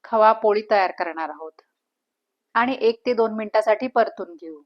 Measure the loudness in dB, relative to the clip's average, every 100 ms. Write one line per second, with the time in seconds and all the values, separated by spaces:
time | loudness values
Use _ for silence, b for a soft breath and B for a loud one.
0 | -2 4 4 4 2 0 2 0 0 -2
1 | -8 -6 -10 -10 -16 _ _ _ _ _
2 | _ _ _ _ _ -2 -2 0 0 0
3 | -4 0 0 -2 -2 0 2 0 0 0
4 | 0 -4 -14 -14 -18 -18